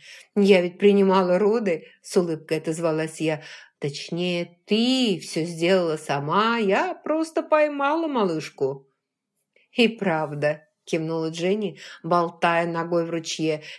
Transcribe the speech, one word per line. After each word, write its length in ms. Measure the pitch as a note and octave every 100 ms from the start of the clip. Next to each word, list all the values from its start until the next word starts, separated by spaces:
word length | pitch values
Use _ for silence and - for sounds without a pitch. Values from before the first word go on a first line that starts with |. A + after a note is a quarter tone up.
| - - -
я 260 | G#3 G3+ F#3
ведь 160 | F3+ F3+
принимала 600 | G3+ G3+ F#3+ F#3+ F3+ F3+
роды», 480 | G3+ A#3 G3 D#3 - _
с 140 | - G3+
улыбкой 420 | F3 D3+ D3+ D#3+
отозвалась 600 | E3 D#3+ E3 D#3 D#3+ -
я. 220 | D#3+ D3 - - - _
«Точнее, 800 | D3 C#3+ - F3 F3+ F3 F3 _ -
ты 540 | G#3+ A#3+ C4 A#3 E3
все 240 | - E3+
сделала 520 | E3+ D#3+ E3+ F#3+ E3+ D#3
сама, 600 | - C#3+ C#3+ F#3 A3+ A#3
я 360 | G3 G#3+ F4+
просто 480 | E4+ - D#4 D#4+ D#4+
поймала 680 | D#4 D#4 D4+ C#4+ C#4 E4 D#4+
малышку». 800 | B3+ F#3+ D#3+ C#3+ - C3+ C#3+ - _ _ _ _ _ _ _ _
«И 140 | - A3+
правда», 800 | A3+ F#3+ D#3+ D3+ D3 D3+ D#3 _ _ -
кивнула 420 | E3 D#3+ E3 D#3+
Дженни, 480 | E3 F3 G#3+ G3 D3 - -
болтая 640 | E3 F3 E3+ E3+ F3 E3+ F3
ногой 380 | E3 E3+ E3+
в 60 | E3
ручье, 520 | E3 D#3 - D#3 D3+ -